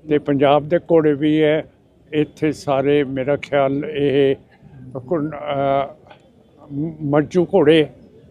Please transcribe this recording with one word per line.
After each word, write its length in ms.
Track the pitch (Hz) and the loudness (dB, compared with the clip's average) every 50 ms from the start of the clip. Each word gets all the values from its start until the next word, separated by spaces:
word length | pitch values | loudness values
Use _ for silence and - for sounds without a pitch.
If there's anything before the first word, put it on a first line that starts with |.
| 156 | _
ਤੇ 140 | 151 147 147 | -2 -2 -2
ਪੰਜਾਬ 500 | 131 - 143 135 147 135 143 147 143 151 | 0 0 0 2 4 4 4 2 2 0
ਦੇ 100 | 175 175 | -2 -2
ਘੋੜੇ 340 | - - 170 165 151 151 | 0 2 2 4 4 2
ਵੀ 300 | 147 135 151 151 151 156 | 0 0 0 0 2 2
ਹੈ 220 | 156 147 156 156 - - _ _ _ _ _ _ _ _ | 2 2 0 0 -4 -8 _ _ _ _ _ _ _ _
ਇੱਥੇ 400 | 151 151 151 151 - - 156 156 | -2 -2 -2 -2 -4 -4 -4 -4
ਸਾਰੇ, 500 | 135 - - 139 135 135 131 139 147 147 143 | -4 -4 -4 -2 -2 0 2 2 2 0 0
ਮੇਰਾ 320 | 127 135 135 127 143 143 | -2 -4 -6 -2 -2 -2
ਖਿਆਲ 480 | 139 - - 147 143 139 135 139 143 151 | -4 -4 -2 0 0 0 0 -2 -4 -6
ਇਹ 500 | 151 156 143 143 143 127 143 139 135 135 - - _ _ _ - - - - 127 131 123 | -6 -4 -2 -2 0 2 2 2 2 0 -2 -8 _ _ _ -20 -20 -20 -20 -20 -14 -14
ਘੁਣ-, 340 | 131 123 - 180 160 143 156 | -14 -8 -6 -4 -4 -4 -6
ਅਹ, 1400 | 151 143 147 147 143 139 139 139 135 139 135 143 - _ - - - _ _ _ _ _ _ _ _ _ 151 151 | -8 -10 -8 -6 -4 -2 0 0 0 0 -2 -4 -8 _ -20 -20 -20 _ _ _ _ _ _ _ _ _ -20 -12
ਮ-, 200 | 143 139 151 165 156 156 156 139 | -8 -6 -6 -6 -8 -8 -4 0
ਮੱਜੂ 360 | 143 151 147 - - 175 175 - - | 0 0 0 0 0 -2 -2 2 2
ਘੋੜੇ 320 | 190 147 147 160 160 147 139 - - - - - - - - | 2 4 6 4 4 2 0 -6 -20 -20 -20 -20 -20 -20 -20